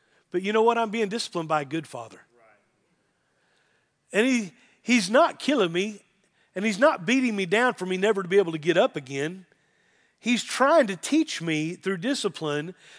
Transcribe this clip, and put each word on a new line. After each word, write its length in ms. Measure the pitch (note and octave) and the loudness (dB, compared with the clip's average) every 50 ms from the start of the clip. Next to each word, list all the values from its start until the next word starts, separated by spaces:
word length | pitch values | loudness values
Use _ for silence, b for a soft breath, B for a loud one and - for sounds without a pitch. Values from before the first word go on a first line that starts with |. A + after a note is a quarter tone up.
| _ _ _ _ _ - | _ _ _ _ _ -6
But 100 | - F3+ | -6 -4
you 100 | F#3+ G3+ | -2 0
know 100 | G#3+ A3 | 2 4
what? 140 | A3 A#3 A#3 | 4 4 4
I'm 140 | A#3 A#3 G#3 | 2 0 -2
being 180 | G3+ A#3 G#3+ F#3+ | 0 -2 -2 -2
disciplined 400 | G#3+ A#3 - - - F3 D#3+ D#3 | -2 -6 -8 -6 -6 -6 -4 -2
by 120 | D#3+ D3+ | -2 -2
a 40 | C#3+ | -2
good 220 | C3 D3+ E3 D3 | -4 -6 -8 -8
Father. 320 | - - A#2+ A2+ A2 - - - _ _ _ _ _ _ _ _ _ _ _ _ _ _ _ _ _ _ _ _ _ _ _ _ _ _ _ _ _ _ _ _ _ _ _ _ - | -8 -14 -14 -14 -16 -18 -20 -20 _ _ _ _ _ _ _ _ _ _ _ _ _ _ _ _ _ _ _ _ _ _ _ _ _ _ _ _ _ _ _ _ _ _ _ _ -4
And 140 | - G3 A#3+ | 0 0 2
he, 260 | C4 B3+ A#3 G3+ E3 b b b b b b | 2 2 0 -2 -4 b b b b b b
he's 260 | b A#3 B3 A#3 F3+ F3+ | b 2 2 2 2 4
not 300 | A3 C#4 E4+ C#4 - - | 4 4 4 4 0 -4
killing 320 | - C4 D4+ B3 F#3 E3+ | -2 0 2 2 2 0
me, 300 | E3 F3 G3+ A3 G#3 G3 _ _ _ _ _ _ _ _ _ _ - | 0 -2 -4 -4 -8 -14 _ _ _ _ _ _ _ _ _ _ -8
and 80 | F#3 G#3 | -4 -2
he's 160 | A3+ G3 F#3 | -2 0 4
not 260 | C#4 D#4 C#4+ G3 E3 | 4 4 4 2 0
beating 300 | F3+ B3+ C4+ B3+ A#3+ G#3 | 0 2 2 2 0 0
me 100 | G3 F#3+ | -2 -2
down 280 | E3+ F#3+ A3+ B3+ B3+ - | 0 2 2 2 2 0
for 120 | - F#3 | -2 -4
me 100 | F#3 F#3 | -4 -2
never 280 | F#3 F#3+ A3 G#3 G3 F#3+ | 0 2 0 0 0 -2
to 40 | E3+ | 2
be 100 | G3 G3+ | 2 2
able 140 | F#3 E3 | 2 2
to 60 | D#3+ D#3 | -2 -4
get 180 | D3 F3 D#3+ | -2 0 2
up 200 | F3+ A#3+ B3+ - | 4 2 2 0
again. 500 | D#3 C3+ C3+ C#3 C#3 D3 E3 F#3 F#3+ F3+ _ _ _ _ _ _ _ _ _ _ _ _ _ _ _ | -6 -10 -8 -6 -6 -6 -6 -8 -12 -20 _ _ _ _ _ _ _ _ _ _ _ _ _ _ _
He's 240 | - A3+ B3 G#3+ | -2 0 0 0
trying 460 | - - - - C4 C#4 E4 D#4+ C4 G3 | -2 -4 0 2 2 4 4 4 4 2
to 80 | F#3+ | -2
teach 440 | - - - C#4 D#4+ D#4 - - - | -8 -4 -2 0 0 0 -2 -6 -6
me 340 | E3 E3 D#3 D3+ D#3 E3 F3+ | -4 -2 -2 -2 -2 -4 -6
through 240 | - - F#3+ G3 F3 | -6 -4 -4 -4 -2
discipline 760 | F3 C4 C#4 - - F#3+ - - D#3+ D3+ D3 D3 D3+ F3+ F3+ B B B B | -2 -4 -4 -2 -4 -6 -6 -4 -6 -4 -4 -4 -6 -8 -12 B B B B